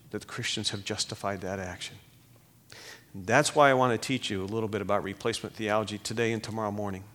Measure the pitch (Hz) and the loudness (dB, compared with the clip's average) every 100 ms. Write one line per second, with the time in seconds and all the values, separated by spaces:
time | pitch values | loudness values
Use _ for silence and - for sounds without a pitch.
0 | - 104 - - 117 - 104 104 98 107 | -12 -10 -8 -6 -4 -2 -2 -4 -6 -4
1 | - 107 101 98 90 95 92 90 - - | -4 -4 -4 -4 -4 -4 -6 -8 -12 -14
2 | - - - - - - _ - - - | -20 -20 -20 -20 -20 -20 _ -20 -18 -20
3 | - 101 92 123 147 151 143 131 127 113 | -18 -12 2 4 6 8 8 8 6 2
4 | - 131 - 98 95 110 110 104 95 101 | 0 -2 0 -4 -2 -2 -2 -2 0 0
5 | 95 98 120 110 107 - 107 107 104 104 | 0 -4 -4 -4 -6 -6 0 0 0 -6
6 | - 113 113 113 107 110 107 101 101 95 | -6 0 0 0 -4 -4 -4 -2 -6 -6
7 | 101 | -12